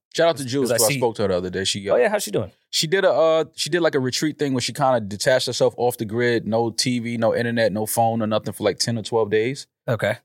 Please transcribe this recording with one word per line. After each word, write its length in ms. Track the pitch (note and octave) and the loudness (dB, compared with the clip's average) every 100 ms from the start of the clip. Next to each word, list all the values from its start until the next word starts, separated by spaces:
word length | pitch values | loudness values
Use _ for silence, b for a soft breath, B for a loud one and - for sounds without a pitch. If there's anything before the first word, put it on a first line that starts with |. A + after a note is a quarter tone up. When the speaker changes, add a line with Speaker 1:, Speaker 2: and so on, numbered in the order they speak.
| _ | _
Speaker 1:
Shout 140 | - E3 | 0 2
out 60 | D#3 | 0
to 40 | |
Speaker 2:
'Cause 60 | B2+ | -2
Speaker 1:
Jules, 180 | C#3 B2 | -2 0
Speaker 2:
I 60 | A2+ | 2
Speaker 1:
who 60 | |
I 40 | A2 | 2
Speaker 2:
see 80 | C#3 | 2
Speaker 1:
spoke 160 | A#2+ A2 | 0 0
to 60 | |
her 60 | G2 | 0
the 80 | F2+ | 0
other 140 | F#2 | -2
day. 140 | F#2 | -4
She, 240 | F#2+ G2+ G2 | -4 -4 0
uh, 60 | |
Speaker 2:
Oh, 20 | A#2 | 2
yeah, 120 | G3+ | 2
how's 140 | - | 0
she 80 | - | -2
doing? 200 | C#3+ G2 - _ | -4 -6 -12 _
Speaker 1:
she 160 | - D#3+ | -4 0
did 180 | F#3+ | 2
a, 80 | F#3 | 2
uh, 320 | C3 D#3+ D#3+ D#3 | 4 4 2 0
she 140 | - D3+ | -6 -2
did, 100 | F3 | 0
like, 120 | D#3+ | 2
a 60 | C#3+ | 0
retreat 380 | B2+ - D#3 C#3 | -2 -2 -4 -2
thing 160 | C#3+ | -2
where 60 | C3 | -2
she 100 | - | -4
kinda 280 | A#2 C3 B2 | 0 2 2
detached 460 | G2+ G2+ C#3 B2+ - | -2 -2 2 2 0
herself 280 | A#2 B2+ - | 0 0 2
off 220 | B2 - | -2 -2
the 60 | G#2+ | -4
grid, 400 | A2+ B2 A#2 G#2 | 0 2 2 2
no 240 | A2+ A#2 | 0 0
T 280 | - B2 B2 | -2 -2 -2
V, 180 | A#2 A#2 | -4 0
no 160 | A2+ | 0
internet, 360 | A#2 A#2+ A#2 A2 | 0 0 2 2
no 120 | G#2 G#2+ | 0 -2
phone, 360 | A#2+ A2+ A2+ | 0 0 0
or 40 | G#2+ | 0
nothing 260 | G#2+ G#2+ | -2 -2
for, 100 | - | -2
like, 140 | G#2 - | -2 0
ten 180 | - A#2 | -2 -4
or 40 | |
twelve 280 | G2 A2+ G#2 | -2 0 2
days. 360 | G#2+ A#2+ C#3 - _ - | 0 0 -4 -12 _ -6
Speaker 2:
Okay. 300 | A2+ G2+ A2 | -2 -2 -4